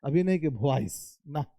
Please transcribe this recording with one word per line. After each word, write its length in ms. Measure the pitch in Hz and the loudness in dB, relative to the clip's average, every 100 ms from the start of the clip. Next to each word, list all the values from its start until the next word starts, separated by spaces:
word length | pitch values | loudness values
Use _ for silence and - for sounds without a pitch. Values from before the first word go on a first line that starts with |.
अभी 200 | 139 156 | 2 2
नहीं 160 | 185 185 | 2 2
कि 100 | 156 | 0
भ्वाइस 480 | 123 139 131 107 - - - - | 0 2 2 0 -8 -16 -20 -8
ना 160 | 147 143 | -6 -6